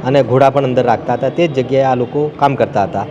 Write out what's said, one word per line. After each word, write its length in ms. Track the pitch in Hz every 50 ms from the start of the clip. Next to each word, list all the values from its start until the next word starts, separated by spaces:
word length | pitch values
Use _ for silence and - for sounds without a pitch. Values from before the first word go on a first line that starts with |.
| -
અને 180 | 123 135 139
ઘોડા 280 | 127 113 123 135 135 135
પણ 140 | 131 143 139
અંદર 200 | 131 127 127 123
રાખતા 300 | 123 110 104 - - 123
હતા. 140 | 120 135 131
તે 200 | - 170 175 165
જ 40 |
જગ્યાએ 320 | 139 135 123 117 135 131 135
આ 100 | 131 131
લોકો 360 | 127 123 113 - 147 147 147 147 -
કામ 160 | 143 139 139
કરતા 280 | - 117 104 - 107
હતા. 240 | 98 87 85 98 104 -